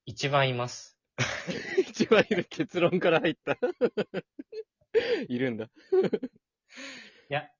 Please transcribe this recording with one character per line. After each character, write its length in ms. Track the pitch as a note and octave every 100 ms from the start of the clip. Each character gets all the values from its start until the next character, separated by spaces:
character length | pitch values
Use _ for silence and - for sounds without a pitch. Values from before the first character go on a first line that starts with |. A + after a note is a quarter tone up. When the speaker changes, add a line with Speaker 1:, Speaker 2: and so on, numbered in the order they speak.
| -
Speaker 1:
一 240 | G#2 C#3+
番 180 | C#3+ C3+
い 60 |
ま 140 | B2 B2
す。 260 | - - _ _ -
Speaker 2:
<laughs> 640 | B2 - - - - E4+
一 300 | C#4 A3 -
番 180 | G#3+ -
い 60 |
る。 100 | F3+ -
結 300 | - E3+ F#3
論 200 | E3+ F3+
か 120 | F3
ら 80 | E3
入 100 | F3+
っ 40 | -
た。 200 | - -
<laughs> 1700 | A#3+ - A#3+ - - F#3+ - - - A4 - _ _ A4+ B4+ G#4 G#3+
い 80 | F3
る 140 | C3
ん 60 | A2
だ。 80 | A2
Speaker 1:
い 40 | _ _ - F#4 - B3+ - _ _ _ B3+ C4+ B3+ - - _
や、 180 | C#3+ -